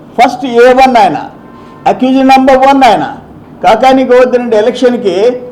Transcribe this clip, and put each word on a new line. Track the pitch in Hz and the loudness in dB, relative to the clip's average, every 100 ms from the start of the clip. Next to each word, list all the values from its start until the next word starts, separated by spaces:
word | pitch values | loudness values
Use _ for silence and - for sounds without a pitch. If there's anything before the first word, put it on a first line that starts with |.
| - - | -10 -2
ఫస్ట్ | - - 269 | -2 -2 -4
ఏ | 233 247 | 2 2
వన్ | 254 262 240 | 2 0 0
ఆయన, | 190 135 98 - - - - - - | 0 -2 -12 -18 -20 -20 -20 -8 -6
అక్యూజ్డ్ | - 254 262 262 | -2 -2 0 2
నంబర్ | 269 262 262 | 2 4 2
వన్ | 269 269 | 2 2
ఆయన. | 254 180 - - - - - - | 2 0 -4 -12 -20 -20 -20 -4
కాకాని | 180 220 262 262 254 | 0 2 2 2 2
గోవర్ధన్ | 247 254 247 | 0 2 -2
రెడ్డి | 240 214 | -2 -2
ఎలక్షన్కి, | 226 - 247 240 196 175 233 254 - | -2 -2 -2 -2 -4 -2 -2 -4 -12